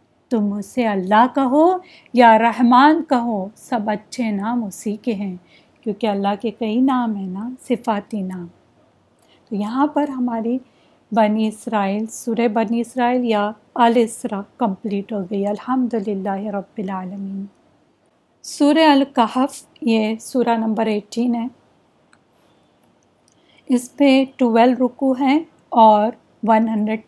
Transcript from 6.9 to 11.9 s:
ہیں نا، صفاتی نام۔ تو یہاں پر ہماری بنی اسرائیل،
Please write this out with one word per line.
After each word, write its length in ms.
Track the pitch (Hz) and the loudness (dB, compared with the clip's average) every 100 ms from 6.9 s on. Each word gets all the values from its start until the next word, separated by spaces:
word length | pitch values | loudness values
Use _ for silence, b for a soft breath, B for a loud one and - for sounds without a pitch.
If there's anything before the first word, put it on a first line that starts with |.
| 254 233 208 | 0 -2 -4
ہیں 120 | 190 | -8
نا، 220 | 185 226 254 | -8 -10 -14
صفاتی 600 | - 240 240 208 208 214 | -6 -4 -2 -4 -4 -8
نام۔ 260 | 185 185 170 - _ _ _ _ _ _ b b _ | -8 -8 -12 -18 _ _ _ _ _ _ b b _
تو 60 | 208 | -6
یہاں 320 | 208 247 294 | -4 -2 0
پر 200 | 294 294 | 0 -4
ہماری 500 | 262 247 226 226 254 b b b b _ | -2 -4 -4 -4 -4 b b b b _
بنی 360 | 220 214 214 220 | 2 2 2 -2
اسرائیل، 580 | 214 - 214 196 | -4 -6 -2 -2